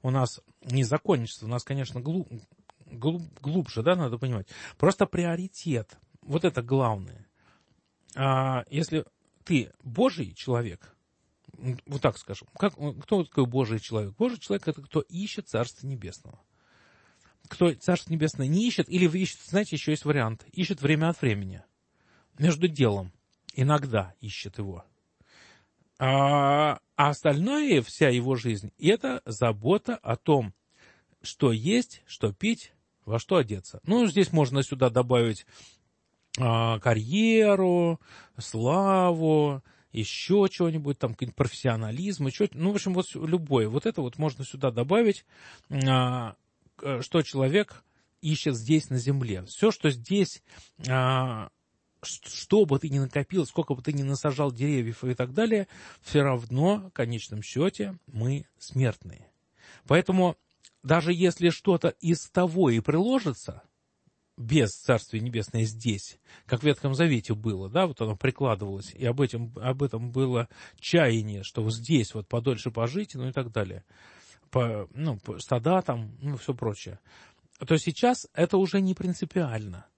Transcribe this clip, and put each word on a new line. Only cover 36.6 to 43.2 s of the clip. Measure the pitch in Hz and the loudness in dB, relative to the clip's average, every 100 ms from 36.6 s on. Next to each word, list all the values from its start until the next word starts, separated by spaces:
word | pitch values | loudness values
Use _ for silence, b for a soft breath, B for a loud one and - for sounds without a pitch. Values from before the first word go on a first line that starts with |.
| 113 110 | 2 0
карьеру, | 123 110 107 185 220 226 208 196 185 175 170 165 B B B - | 2 2 0 2 4 6 6 4 4 2 2 -2 B B B -16
славу, | - 113 120 170 196 190 180 170 160 156 147 139 _ b b | -10 -2 0 2 2 4 4 2 2 4 2 -2 _ b b
еще | 117 107 - - 196 190 | -6 -6 -6 2 4 4
чего-нибудь, | - 170 160 143 139 | 2 0 0 -4 -2
там, | 127 | -4
какой-нибудь | 113 120 - | -4 -8 0
профессионализм, | 127 - 131 113 110 117 190 190 139 | -2 0 0 0 -2 -4 -6 -2 -4
еще, | - 208 | 0 -2
ну, | 135 170 | 0 -2
в | |
общем, | 202 190 | 0 -2
вот | 180 180 | -2 -2
любое. | - | -6